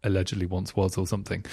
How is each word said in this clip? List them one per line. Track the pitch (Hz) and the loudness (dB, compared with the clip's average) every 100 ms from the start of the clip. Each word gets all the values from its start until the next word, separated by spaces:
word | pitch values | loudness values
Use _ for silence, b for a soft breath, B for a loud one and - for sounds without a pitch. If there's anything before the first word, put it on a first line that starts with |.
allegedly | 104 95 92 104 90 | 2 2 2 0 -2
once | 92 95 - | -2 -2 2
was | 95 95 | 2 2
or | 92 | -2
something. | 101 - 92 - | -2 -2 -6 -6